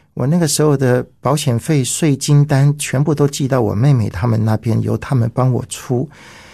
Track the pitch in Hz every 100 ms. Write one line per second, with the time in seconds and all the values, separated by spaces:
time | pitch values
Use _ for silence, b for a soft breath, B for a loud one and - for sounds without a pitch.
0 | B - 127 175 160 147 151 139 131 123
1 | 127 _ 127 147 - 117 - 151 120 -
2 | 160 135 - 147 147 139 143 147 - 127
3 | 147 147 143 - 135 127 107 98 135 131
4 | 101 - 123 110 110 110 117 113 107 110
5 | - 131 117 120 127 120 - - - 123
6 | 147 B B B B